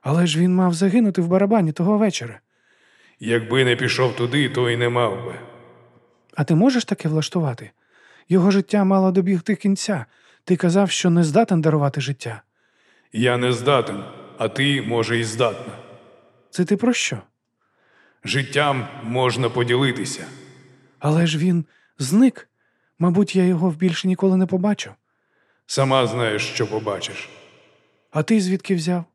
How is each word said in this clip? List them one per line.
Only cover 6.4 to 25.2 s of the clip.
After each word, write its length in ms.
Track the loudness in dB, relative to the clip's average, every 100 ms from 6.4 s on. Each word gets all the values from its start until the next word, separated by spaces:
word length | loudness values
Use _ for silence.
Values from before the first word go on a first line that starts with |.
ти 100 | 0
можеш 300 | 4 4 2
таке 240 | -2 -6 -2
влаштувати? 640 | -2 -2 -2 -2 -6 -14 _ _ _ _ _ _
Його 220 | 2 4
життя 340 | 2 0 0
мало 260 | 2 4 4
добігти 460 | 2 0 -2 -2 -2
кінця. 500 | 0 -2 -2 -6 -6 _ _ _
Ти 120 | -2 2
казав, 340 | 4 2 2
що 200 | 2 2
не 140 | 4
здатен 360 | 4 2 2 2
дарувати 400 | 2 2 0 -2
життя». 420 | -6 -8 -10 -14 _ _ _ _ _ _ _
«Я 240 | -2 0 2
не 160 | 0
здатен, 520 | 0 2 2 0 -6 -12 -18 -20 -6
а 100 | -6
ти, 340 | 0 0 0
може, 360 | -2 -2 0 -2
і 60 |
здатна». 480 | -4 0 -2 -2 -12 -16 -20 -20 -20 -20 _ _ _
«Це 140 | -4
ти 120 | 0 2
про 160 | 0
що?» 260 | 0 -4 -6 -12 _ _ _ _ _ _ _ _ _
«Життям 640 | -6 -6 -2 0 0 0 -6 -12
можна 480 | -6 0 0 0 -2
поділитися». 760 | 0 0 2 2 -2 -6 -8 -14 -18 -20 -20 -20 _ _ _
«Але 280 | 0 2 2
ж 120 | 0
він 260 | 0 0 -2 _ _ _
зник. 500 | 0 4 4 2 -20 _ _ _ _ _
Мабуть, 380 | 0 2 2 2
я 80 |
його 260 | 2 2 0
більше 380 | 0 -2 0 -2
ніколи 280 | 0 2 2
не 100 | 2
побачу». 440 | 0 0 -2 -6 -16 _ _